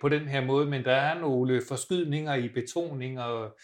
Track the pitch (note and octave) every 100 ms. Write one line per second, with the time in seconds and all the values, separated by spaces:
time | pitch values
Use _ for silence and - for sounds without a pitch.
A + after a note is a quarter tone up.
0 | C#3+ D3+ D3+ C#3 B2+ C#3 D3 C#3 B2+ C3
1 | C#3+ E3+ D#3+ B2+ B2+ B2+ - C3 - F3+
2 | E3 D3 D3+ C#3 A#2+ B2+ A#2+ F3 E3+ C#3
3 | B2+ C3 A#2+ A#2 A2 -